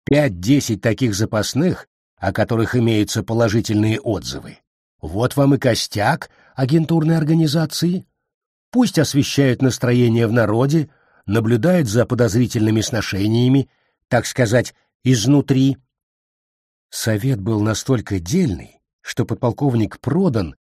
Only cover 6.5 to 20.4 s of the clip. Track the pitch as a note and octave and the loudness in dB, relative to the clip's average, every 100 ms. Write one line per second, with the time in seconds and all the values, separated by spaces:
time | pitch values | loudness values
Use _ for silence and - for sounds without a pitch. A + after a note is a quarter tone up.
6.5 | - C3+ D#3+ D#3 E3 D#3 E3 D3+ E3 D#3+ | -6 0 0 2 0 2 0 2 2 2
7.5 | D#3+ D#3 - E3+ F3+ - _ _ _ _ | 0 -2 -2 -4 -4 -8 _ _ _ _
8.5 | _ _ B3 A#3 - C#3+ C#3+ C3 - C3+ | _ _ 0 2 2 0 0 0 2 2
9.5 | A#2+ C3 A#2+ A#2+ B2 A#2+ A2+ A#2 A#2+ G#2+ | 2 0 0 0 2 4 2 2 2 2
10.5 | A2+ C#3 D#3+ C#3+ _ _ _ - G#2+ G#2+ | 2 2 0 -2 _ _ _ -4 -2 2
11.5 | A#2+ C#3 F#3 C3 G#2+ A2 A#2 A#2+ G2+ A#2 | 2 2 2 2 0 0 2 2 2 0
12.5 | A#2 A2 A2 G#2 A2 - F#2+ G#2 A2+ B2 | 0 0 0 0 -4 -4 -2 0 2 4
13.5 | C3+ C3 _ _ _ _ A#2+ - - A#2 | 2 0 _ _ _ _ -2 -2 -2 2
14.5 | A#2+ A2 - _ _ B2+ B2+ A2 C#3+ C3+ | 2 0 -8 _ _ 0 2 4 2 2
15.5 | C3 C3+ C3 _ _ _ _ _ _ _ | 2 2 -2 _ _ _ _ _ _ _
16.5 | _ _ _ _ - A2+ G#2+ B2 B2 G2 | _ _ _ _ -8 -4 -2 -2 -2 -2
17.5 | G#2+ G#2+ G#2+ - B2+ - G2 E2+ D#3+ E3+ | 0 0 -2 -2 -2 -2 -6 -2 -2 0
18.5 | F2 - _ _ _ - - A2 A#2 B2 | -2 -10 _ _ _ -12 -6 -4 -2 -4
19.5 | G#2 C#3+ A#2+ G2+ - - E3 F#3+ A2+ | -2 -2 0 -2 -4 -4 0 0 0